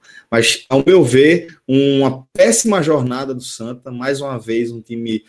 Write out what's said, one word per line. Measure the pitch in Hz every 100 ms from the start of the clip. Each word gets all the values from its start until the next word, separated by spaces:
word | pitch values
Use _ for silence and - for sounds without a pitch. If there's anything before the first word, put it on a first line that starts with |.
| _ - _
Mas, | 117 117 - -
ao | 135 139
meu | 185
ver, | 127 127 151 170 - - -
uma | 135 139 139 135 131 -
péssima | - 214 220 226 196
jornada | 151 151 127 127 135
do | 123
Santa, | - - 113 123 131
mais | 123 131 139
uma | 139 123
vez | 110 113 117
um | 117
time | 110 117 117 110